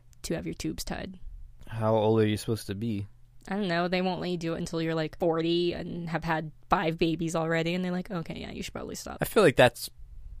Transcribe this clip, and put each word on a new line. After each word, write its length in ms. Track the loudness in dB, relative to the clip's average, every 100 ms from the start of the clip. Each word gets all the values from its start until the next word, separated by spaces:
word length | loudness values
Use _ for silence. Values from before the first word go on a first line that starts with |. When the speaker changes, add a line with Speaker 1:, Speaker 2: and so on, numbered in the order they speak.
| -20 -12
Speaker 1:
to 120 | -6
have 120 | -4 -4
your 80 |
tubes 280 | -6 -6 -6
tied. 360 | -6 -6 -8 -10 -12 -12 -14 -16 -10
Speaker 2:
How 260 | 0 4
old 260 | 6 6 6
are 60 | 6
you 120 | 2
supposed 300 | -2 -4 -4
to 60 |
be? 320 | -6 -4 -4 -6 -12 -20 -16 -6
Speaker 1:
I 80 | -4
don't 100 | -2
know. 220 | 0 0
They 140 | 0
won't 180 | 0 -2
let 100 | -4
you 60 | -4
do 180 | -2
it 40 | -4
until 220 | -4 -2
you're, 140 | -2
like, 240 | 0 -2 0
forty 540 | 2 2 2 2 2
and 360 | -2 -6 -8 -4
have 140 | -4
had 300 | 0 -2 -4 -10 0
five 260 | 2 2 2
babies 380 | 2 2 0
already, 400 | 0 2 2 0
and 100 | 0
they're 60 | -2
like, 180 | -4 -4
"Okay, 300 | -6 -6 -10
yeah, 140 | -10
you 100 | -10
should 100 | -10
probably 220 | -10 -10
stop." 240 | -10 -10 -6
Speaker 2:
I 40 |
feel 180 | 0 6
like 140 | 6 8
that's, 340 | 6 6 -8 -12 -16 -14 -14 -14